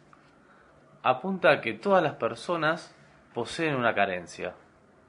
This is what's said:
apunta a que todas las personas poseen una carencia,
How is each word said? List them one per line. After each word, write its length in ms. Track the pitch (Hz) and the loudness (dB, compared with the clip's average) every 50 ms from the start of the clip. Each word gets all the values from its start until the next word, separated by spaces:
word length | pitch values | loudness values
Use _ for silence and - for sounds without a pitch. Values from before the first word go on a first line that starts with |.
| _ _ - _ _ _ _ _ _ _ - _ - _ _ _ _ _ _ - - | _ _ -20 _ _ _ _ _ _ _ -20 _ -20 _ _ _ _ _ _ -4 -2
apunta 480 | 123 127 - - 190 190 175 180 165 | -2 0 0 -2 -6 -6 2 4 4
a 100 | 143 - | 4 4
que 140 | - 117 104 | 2 -6 -6
todas 280 | - - 202 196 185 160 | -4 0 4 4 4 4
las 120 | 135 - | 2 -2
personas 760 | - 117 113 117 - - - 175 165 151 156 165 170 - - - - - _ _ _ _ _ - | -2 -4 -4 -4 -4 -4 -4 -2 0 0 0 0 -2 -6 -16 -20 -20 -20 _ _ _ _ _ -6
poseen 420 | 120 117 - - - 165 156 143 | -6 -6 -6 -4 -2 -2 0 0
una 200 | 127 120 113 - | 2 2 2 4
carencia, 600 | 101 101 95 92 90 85 85 - - 90 90 - - - _ _ _ _ _ _ _ _ | 4 2 0 0 -6 -8 -12 -12 -8 -8 -8 -8 -10 -20 _ _ _ _ _ _ _ _